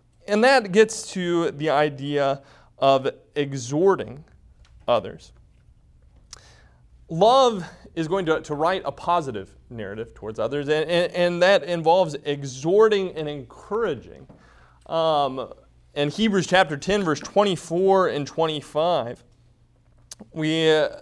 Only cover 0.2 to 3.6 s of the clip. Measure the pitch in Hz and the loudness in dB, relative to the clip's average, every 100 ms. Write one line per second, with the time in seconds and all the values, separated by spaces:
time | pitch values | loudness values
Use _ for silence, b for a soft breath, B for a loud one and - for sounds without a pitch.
0.2 | - 208 240 269 208 185 220 - - 190 | -2 2 4 4 4 4 4 2 -10 -6
1.2 | 175 170 165 139 156 143 151 135 139 143 | -2 0 0 -2 0 2 0 -2 -4 -2
2.2 | 139 139 b b b - 139 135 - - | 0 -2 b b b -2 2 4 2 -8
3.2 | _ - 143 135 | _ -6 -4 -6